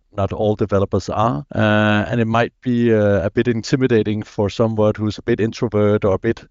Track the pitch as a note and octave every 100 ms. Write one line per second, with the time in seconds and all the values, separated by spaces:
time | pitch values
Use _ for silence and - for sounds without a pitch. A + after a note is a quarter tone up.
0 | _ G#2 G2 - G#2+ G#2 G#2 G2 G2 G2+
1 | - - A2+ C#3 - - G#2+ G#2 G#2+ G#2
2 | - A#2 A2+ A#2 A#2 - B2+ A#2+ A#2 A2
3 | G#2 G2+ G2 - A#2 A2+ - C#3 B2+ A#2
4 | G#2+ G#2+ G2+ - G2+ - A2+ A2 G#2+ G#2
5 | G#2+ - - A#2 A2+ - A#2+ G#2 G#2 G#2+
6 | G#2 F#2+ A2+ - -